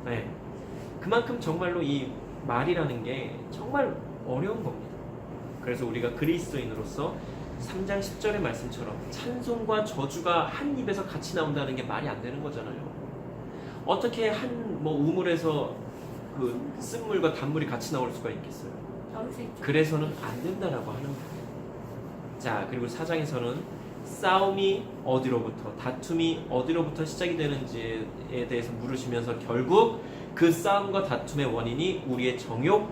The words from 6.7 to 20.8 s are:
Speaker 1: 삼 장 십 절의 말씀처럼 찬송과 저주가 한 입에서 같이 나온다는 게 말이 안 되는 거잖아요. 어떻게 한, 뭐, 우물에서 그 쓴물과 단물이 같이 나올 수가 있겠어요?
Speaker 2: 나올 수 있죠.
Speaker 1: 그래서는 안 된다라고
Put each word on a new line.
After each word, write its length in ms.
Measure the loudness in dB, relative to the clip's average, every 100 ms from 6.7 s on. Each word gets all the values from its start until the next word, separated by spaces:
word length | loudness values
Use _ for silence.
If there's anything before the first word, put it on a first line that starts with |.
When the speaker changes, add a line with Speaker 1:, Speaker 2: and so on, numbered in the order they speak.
| -4 -4 -2 -4 -4 -8 -8 -8 -8
Speaker 1:
삼 280 | -6 -4 0
장 140 | 0
십 180 | -2 0
절의 200 | 0 2
말씀처럼 540 | 0 0 -6 -6 -6 -6 -6
찬송과 760 | -6 -4 -4 -2 -2 2 2
저주가 600 | 2 -2 -2 0 2 4 2
한 320 | 0 -2 0
입에서 260 | 0 -2 -2
같이 280 | -4 -2
나온다는 400 | 0 2 0 0
게 80 | -2
말이 240 | -2 -2 -2
안 120 | -4
되는 220 | -6 -4
거잖아요. 500 | -4 -6 -6 -8 -8 -8 -10 -8 -10 -10 -10 -10 -10 -6 0
어떻게 440 | 2 2 2 2
한, 520 | 2 -2 -2 -4 -2
뭐, 120 | 0
우물에서 800 | 4 4 4 4 4 4 2 0 -4 -8 -10 -10 -10 -8 0
그 360 | 0 0 -4 -6
쓴물과 560 | -6 -4 0 4 4
단물이 320 | 2 0 0 0
같이 260 | -2 -2
나올 180 | 0 0
수가 180 | -2 -4
있겠어요? 400 | -6 -8 -10 -10 -10 -10 -10 -8
Speaker 2:
나올 180 | -6 -6
수 120 | -6
있죠. 100 | -10 -4
Speaker 1:
그래서는 500 | 2 4 4 2 0 -4
안 200 | -6 -4
된다라고 480 | -4 -2 -2 -2